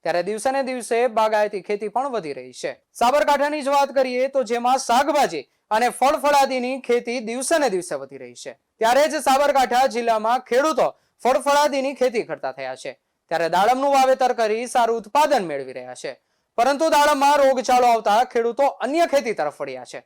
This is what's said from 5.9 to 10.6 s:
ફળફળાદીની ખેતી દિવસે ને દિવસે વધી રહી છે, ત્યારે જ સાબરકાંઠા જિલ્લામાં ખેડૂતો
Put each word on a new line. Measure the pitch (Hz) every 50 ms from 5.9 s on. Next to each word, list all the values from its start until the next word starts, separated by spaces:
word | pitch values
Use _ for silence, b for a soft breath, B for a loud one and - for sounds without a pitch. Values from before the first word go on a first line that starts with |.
ફળફળાદીની | - - 254 269 302 285 247 294 294 285 269 269 262 254 247 247 262 262
ખેતી | 262 - 240 240 240 240 233 262
દિવસે | 226 214 233 254 262 - 339
ને | 320 294 240
દિવસે | 190 180 170 - 170
વધી | 135 139 135 139 131
રહી | 127 120 123
છે, | - - 139 117 _ _ _ _
ત્યારે | _ 214 226 247 277 294
જ | 311 277 311
સાબરકાંઠા | 254 269 262 269 285 285 277 269 254 220 240 247 269
જિલ્લામાં | 277 208 240 233 233 226 220 214 220 240 262 -
ખેડૂતો | - 233 247